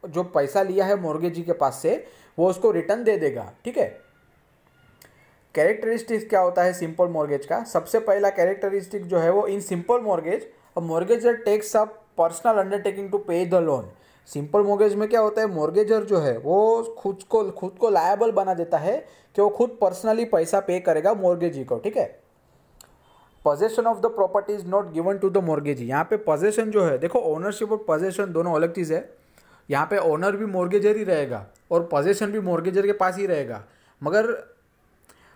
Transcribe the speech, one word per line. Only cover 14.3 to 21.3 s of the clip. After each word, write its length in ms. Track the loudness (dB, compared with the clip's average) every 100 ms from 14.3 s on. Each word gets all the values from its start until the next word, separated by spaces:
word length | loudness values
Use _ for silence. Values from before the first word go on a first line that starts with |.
| -10 0 2
मॉर्गेज 320 | 2 4 2
में 140 | 2 0
क्या 120 | 2
होता 200 | 2 0
है, 140 | -2
मॉर्गेजर 500 | -2 0 2 2 2
जो 160 | 2 2
है 180 | 2 -2
वो 440 | 2 4 4 2 -2 -6
खुद 240 | -6 -8 -2
को, 220 | 0 0
खुद 260 | -6 -12 -2
को 100 | 2
लायबल 420 | 4 2 2 2
बना 220 | 2 0
देता 240 | -2 0 0
है 200 | 0 -4 -6 _ _ 2
कि 60 |
वो 60 | 2
खुद 280 | 2 -2 2
personally 480 | 0 0 0 0 2
पैसा 280 | 0 2 0
पे 200 | 0 -2
करेगा 340 | 2 2 2 2
मॉर्गेजी 480 | 2